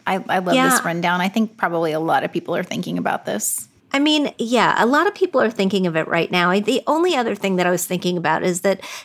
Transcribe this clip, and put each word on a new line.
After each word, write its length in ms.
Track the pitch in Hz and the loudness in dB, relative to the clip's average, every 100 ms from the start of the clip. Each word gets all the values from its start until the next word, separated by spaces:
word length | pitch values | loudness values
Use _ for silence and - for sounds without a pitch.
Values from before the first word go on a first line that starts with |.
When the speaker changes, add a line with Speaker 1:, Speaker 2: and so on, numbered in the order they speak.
| - | -4
Speaker 1:
I, 100 | 190 - | -4 -2
I 120 | 180 | -2
love 160 | 180 254 | 2 2
Speaker 2:
Yeah. 140 | 262 | 4
Speaker 1:
this 140 | 247 | 2
rundown. 380 | - 170 175 180 | 0 -2 0 0
I 80 | 190 | 0
think 260 | 226 220 - | 0 -2 -2
probably 380 | 185 170 165 | -2 0 0
a 80 | 156 | 0
lot 220 | 160 135 | 0 0
of 100 | - | 0
people 200 | 170 160 | -4 -4
are 100 | 175 | -4
thinking 340 | 180 170 175 175 | -4 -6 -6 -4
about 280 | - - - | -2 -4 -4
this. 440 | 214 - - - _ _ | -4 -4 -6 -10 _ _
Speaker 2:
I 60 | 277 | 0
mean, 340 | 294 302 277 - | 2 2 0 -4
yeah, 440 | 226 240 170 - | 0 2 4 4
a 40 | 220 | 2
lot 220 | 294 370 | 2 2
of 80 | 403 | 0
people 240 | 370 254 | 0 2
are 100 | 220 | 0
thinking 380 | - 190 196 185 | 0 0 0 0
of 80 | 160 | -2
it 120 | - | 0
right 220 | 165 160 | 0 0
now. 220 | 180 175 | 2 2
I, 80 | 196 | 2
the 240 | 214 262 - | 2 -2 0
only 300 | 302 359 285 | 0 2 0
other 200 | 226 208 | -2 -2
thing 220 | 196 180 | -2 0
that 100 | 180 | 2
I 40 | |
was 140 | 175 - | 0 -2
thinking 320 | 180 180 180 | -4 -2 -2
about 260 | 156 160 | 0 0
is 180 | 180 175 | 0 0
that 200 | 196 190 - - | 0 -2 -4 -16